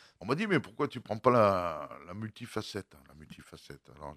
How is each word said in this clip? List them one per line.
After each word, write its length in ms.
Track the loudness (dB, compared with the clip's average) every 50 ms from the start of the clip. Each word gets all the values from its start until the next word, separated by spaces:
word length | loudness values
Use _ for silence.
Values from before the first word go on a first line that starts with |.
| -20 _ _ -12
on 60 | -4 -4
m'a 80 | -2
dit, « 100 | -2 0 2
Mais 120 | 2 2
pourquoi 280 | 0 0 -4 -4 -4 -4
tu 120 | -4 -8
prends 160 | -8 -8 -6 2
pas 140 | 4 6
la, 580 | 8 8 8 6 6 4 0 -2 -4 -6 -8 -10 -12 -16 -14
la 80 | -12 -12
multifacette, 800 | -10 -10 -10 -12 -12 -14 -8 -8 -8 -8 -6 -10 -10 -10 _ -16
hein, 80 | -20 -20 -20
la 60 | -20
multifacette ? » 760 | -20 -20 -20 -20 -20 -20 -20 -20 -20 -18 -18 -20 -20 _ -20 -20 -16
Alors, 180 | -14 -14 -14